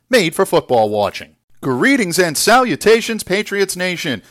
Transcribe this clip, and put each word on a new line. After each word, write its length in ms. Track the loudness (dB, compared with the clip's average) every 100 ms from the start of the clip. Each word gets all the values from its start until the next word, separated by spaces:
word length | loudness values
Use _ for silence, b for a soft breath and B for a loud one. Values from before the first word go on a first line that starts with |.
| -2
made 240 | 0 0
for 100 | -2
football 460 | 0 0 2 0 0
watching. 460 | 0 -2 -4 -18 _ _ -10
Greetings 560 | -4 0 2 2 0 0
and 180 | -2 0
salutations, 880 | 4 4 4 0 4 4 2 -6
Patriots 540 | -4 -4 -2 -2 -4 -4
Nation. 460 | -6 -6 -6 -6 b